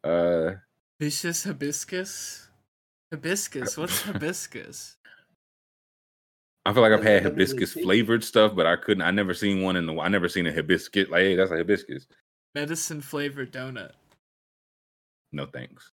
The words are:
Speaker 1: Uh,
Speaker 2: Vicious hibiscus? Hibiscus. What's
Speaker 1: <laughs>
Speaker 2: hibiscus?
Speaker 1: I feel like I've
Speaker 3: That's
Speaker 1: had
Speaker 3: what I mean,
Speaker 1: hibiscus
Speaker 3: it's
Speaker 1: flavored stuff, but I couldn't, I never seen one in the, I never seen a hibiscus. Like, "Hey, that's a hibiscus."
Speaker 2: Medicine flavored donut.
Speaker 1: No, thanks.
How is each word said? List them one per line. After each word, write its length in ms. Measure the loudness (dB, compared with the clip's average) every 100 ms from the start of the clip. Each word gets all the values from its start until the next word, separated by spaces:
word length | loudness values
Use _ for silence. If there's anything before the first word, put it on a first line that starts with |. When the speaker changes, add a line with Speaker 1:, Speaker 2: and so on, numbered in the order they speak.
| 0
Speaker 1:
Uh, 460 | 2 2 2 0 -4 _ _ _ _
Speaker 2:
Vicious 440 | -6 -4 -4 -4
hibiscus? 1040 | -6 -6 -6 -6 -6 -8 -8 -10 -12 -14 _ _ _ _ _ _ _
Hibiscus. 640 | -10 -4 -4 -4 -6 -6 -6
What's 240 | -4 -4
Speaker 1:
<laughs> 20 |
Speaker 2:
hibiscus? 920 | -4 -6 -6 -6 -10 -14 -16 -16 -18 _ -20 _ _ _ _ _ _ _ _ _ _ _ _ _ _ _ 2
Speaker 1:
I 80 |
feel 80 | 6
like 100 | 8
I've 100 | 8
Speaker 3:
That's 60 | 6
Speaker 1:
had 140 | 6
Speaker 3:
what 40 | 4
I 20 | 2
mean, 40 | 0
Speaker 1:
hibiscus 280 | 2 -4 -2
Speaker 3:
it's 80 |
Speaker 1:
flavored 400 | 2 2 4 0
stuff, 320 | 2 4 4 4
but 100 | 2
I 100 | 2
couldn't, 260 | 0 0
I 80 | 2
never 220 | 0 -2
seen 280 | -2 0 0
one 140 | 0 0
in 100 | -2
the, 120 | -2
I 80 | 0
never 180 | 0 0
seen 200 | 0 -2
a 40 |
hibiscus. 560 | -2 2 0 2 -2 2
Like, 120 | 4
"Hey, 140 | 4 4
that's 160 | 2
a 60 | 0
hibiscus." 500 | 0 0 -2 -14 _ _ _ _ _ -8
Speaker 2:
Medicine 440 | -6 -6 -6 -8
flavored 500 | -8 -6 -6 -8 -10
donut. 380 | -10 -10 -12 -14 _ _ _ _ _ _ _ _ _ _ _ _ _ _
Speaker 1:
No, 140 | -12 -12
thanks. 460 | -14 -16 -20 -20